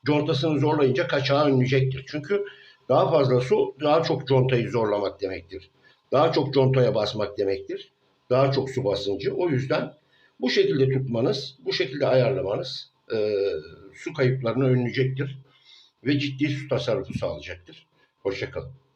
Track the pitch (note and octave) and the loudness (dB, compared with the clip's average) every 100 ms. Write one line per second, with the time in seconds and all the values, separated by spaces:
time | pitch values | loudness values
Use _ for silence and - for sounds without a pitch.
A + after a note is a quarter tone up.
0 | - D3 C#3+ C#3 E3 D3 D3 D#3 C3+ B2+ | 2 0 0 0 0 0 0 4 2 2
1 | F3 C#3+ C3+ C#3 D3 C3 B2 C3+ C3 C3 | 0 -2 2 2 4 2 2 2 2 -2
2 | - D3+ C#3+ G3+ G3+ - - _ - C3+ | -8 -10 -2 -4 -4 -12 -20 _ 0 2
3 | F3+ D#3+ C3 B2+ C3 A3 - - D3 D#3+ | 4 4 4 2 2 2 2 0 2 2
4 | E3 C3+ - C3+ B2+ B2 G#2 A#2 A2 G#2 | 2 -4 2 2 4 2 0 0 0 0
5 | G2 - F#2+ F2+ - F#2 - _ _ _ | -2 -4 -8 -8 -12 -18 -18 _ _ _
6 | _ B2+ D#3+ E3 C3+ C#3+ C3+ C3 A#2+ G#2 | _ 2 2 2 0 2 4 4 2 2
7 | G#2 A2 G2+ - G2 G2 - F#3 - _ | -2 -4 -6 -2 -2 -2 -6 -12 -12 _
8 | _ _ _ B2+ C3+ C3+ - - G2 G2 | _ _ _ 2 4 2 -2 -2 -2 -2
9 | G2 G2 G3 - F3 B2+ C3 D#3 A#3+ - | -2 -4 -4 -2 0 0 0 -4 -4 -12
10 | _ _ _ _ B3 - - C3+ C3 C3 | _ _ _ _ 0 2 2 2 2 2
11 | C3 A2+ C#3 G#3 - - - G3 D#3+ - | -2 0 0 -2 -8 -10 -6 -4 -4 -2
12 | A2 B2+ A#2 F#2 F#2 A2+ - - - _ | 2 4 2 0 -2 -4 -6 -12 -16 _
13 | _ A2+ G#2+ G2+ G2 E2 D#2 - - - | _ -2 0 0 0 -4 -10 -20 -20 -12
14 | - - C3 C3 A2+ A#2 C3+ B2+ A#2+ A2 | -10 0 0 2 -2 0 2 2 0 0
15 | C3 C3 - - - _ _ - _ _ | -2 -2 -6 -8 -20 _ _ -20 _ _
16 | A#2 C#3+ C#3+ C3 D3+ C3+ - B2 - G#2 | -2 0 -2 -2 -2 -2 -2 -2 0 -2
17 | - - F#2 D#2+ - F2 - - _ _ | -2 -6 -4 -6 -10 -16 -16 -20 _ _
18 | _ _ G2 G2 - - - - _ | _ _ -6 -4 -8 -8 -12 -18 _